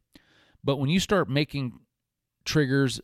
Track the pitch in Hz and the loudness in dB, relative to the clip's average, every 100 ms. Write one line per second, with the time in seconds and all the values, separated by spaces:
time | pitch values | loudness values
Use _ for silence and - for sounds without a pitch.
0 | _ _ _ _ _ _ 135 139 135 185 | _ _ _ _ _ _ -4 -2 0 0
1 | - 196 151 139 151 143 127 - _ _ | 2 0 0 -2 -2 -4 -8 -10 _ _
2 | _ _ _ _ - 156 135 139 135 113 | _ _ _ _ -2 0 2 2 2 -2